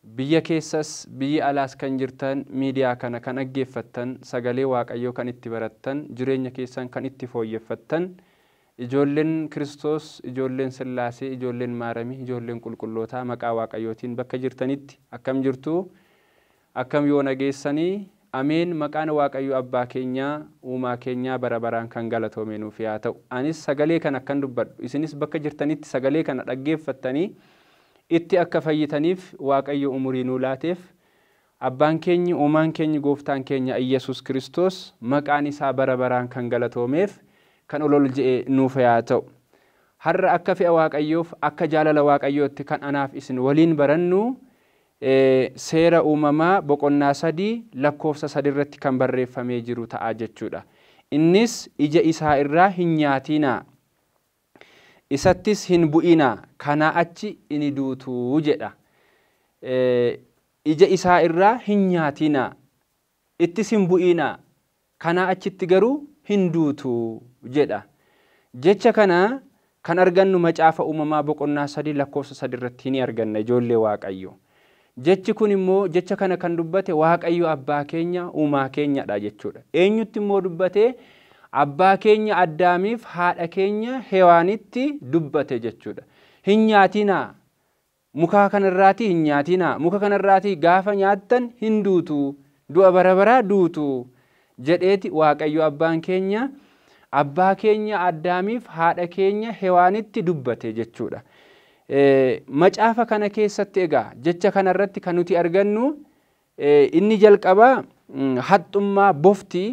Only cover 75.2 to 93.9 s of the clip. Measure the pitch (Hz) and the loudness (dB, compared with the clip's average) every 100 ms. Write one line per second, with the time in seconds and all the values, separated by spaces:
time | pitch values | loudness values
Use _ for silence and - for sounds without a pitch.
75.2 | 185 214 214 196 185 190 196 170 175 196 | 0 0 2 2 2 2 2 -2 -2 -4
76.2 | 190 180 180 170 165 185 196 156 160 170 | -2 -2 -2 -4 -2 -2 0 2 2 2
77.2 | 165 170 170 151 131 147 143 165 170 180 | 0 0 0 -2 -2 -4 -4 -4 -4 -4
78.2 | 175 147 151 143 135 139 147 139 95 104 | -6 -2 0 0 -2 -2 -2 -2 -2 -4
79.2 | 104 - - - _ 151 190 220 220 220 | -6 -8 -12 -12 _ 2 4 2 -2 -4
80.2 | 202 196 185 165 185 202 226 247 - _ | -2 0 -2 -2 -2 2 0 -2 -20 _
81.2 | _ _ _ 131 147 139 185 196 220 214 | _ _ _ -2 -2 2 2 4 4 4
82.2 | 214 180 180 156 175 175 196 233 - 175 | 2 2 0 2 2 2 0 -4 -8 -2
83.2 | 175 175 165 190 196 208 226 254 208 190 | -2 -2 -6 -2 -2 -2 -4 -8 -2 6
84.2 | 180 170 175 214 - 240 277 294 123 160 | 8 8 4 -2 -6 -4 -4 -6 -2 -2
85.2 | 147 147 135 123 113 - 107 95 _ _ | 0 -4 -2 -4 -6 -8 -14 -14 _ _
86.2 | _ _ - 214 220 208 190 208 208 175 | _ _ 2 4 6 6 4 2 0 -2
87.2 | 117 - _ _ _ _ _ _ _ 139 | -4 -14 _ _ _ _ _ _ _ -2
88.2 | 170 202 202 202 196 180 196 196 226 170 | 2 4 4 4 2 6 4 4 0 2
89.2 | 156 143 147 185 165 123 165 202 202 202 | 2 2 2 0 0 0 -2 0 0 2
90.2 | 196 190 202 180 170 185 190 202 196 202 | 4 4 2 2 4 4 2 0 2 0
91.2 | - 247 240 - 220 214 202 180 165 147 | 2 0 0 -6 0 0 2 0 0 -2
92.2 | 139 139 _ _ _ 151 190 180 180 185 | -2 -6 _ _ _ 6 6 8 6 6
93.2 | 202 262 196 202 170 160 143 | 6 4 4 2 2 0 -4